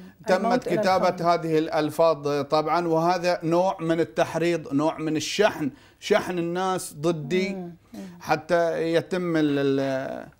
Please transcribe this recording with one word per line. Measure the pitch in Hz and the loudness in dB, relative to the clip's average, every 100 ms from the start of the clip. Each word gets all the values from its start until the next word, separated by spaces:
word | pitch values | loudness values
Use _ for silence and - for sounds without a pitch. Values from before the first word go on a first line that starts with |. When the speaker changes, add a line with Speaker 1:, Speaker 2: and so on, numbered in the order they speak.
| 185 - - | -18 -12 0
Speaker 1:
تمت | 185 | 2
Speaker 2:
الموت | 220 254 - | 2 0 0
إلى | 220 | 0
Speaker 1:
كتابة | 196 190 185 | 2 2 2
Speaker 2:
الفم. | 180 170 | 2 2
Speaker 1:
هذه | 170 160 156 | 2 2 0
الألفاظ | 160 160 151 147 165 151 143 143 | 2 0 -2 2 2 2 0 -2
طبعًا، | 139 156 156 165 175 | 0 0 2 0 2
وهذا | 160 170 185 175 175 | 2 2 2 0 0
نوع | 160 170 185 185 | 2 2 2 0
من | 165 165 | -2 0
التحريض، | 160 - 165 165 170 170 151 | 0 0 0 0 0 0 -2
نوع | 139 156 151 | 0 0 -2
من | 156 156 | -4 -4
الشحن، | - - 208 - 147 - - _ | -4 2 2 2 -4 -6 -16 _
شحن | - 202 214 180 | 0 0 2 -2
الناس | 170 175 190 185 180 156 | -2 -2 -2 -2 -6 -4
ضدي | 156 170 143 180 190 | -2 -2 -2 -2 -2
Speaker 2:
مم. | 196 175 165 _ | -4 -10 -14 _
مم. | 214 190 175 | -16 -16 -12
Speaker 1:
حتى | - 156 - 170 170 160 165 | -2 -2 2 2 2 0 0
يتم | 165 156 190 175 160 | 0 0 -2 0 0
ال-، | 151 143 | 2 2
ال-، | 139 135 135 131 131 - - - | 2 0 0 -2 -6 -10 -12 -20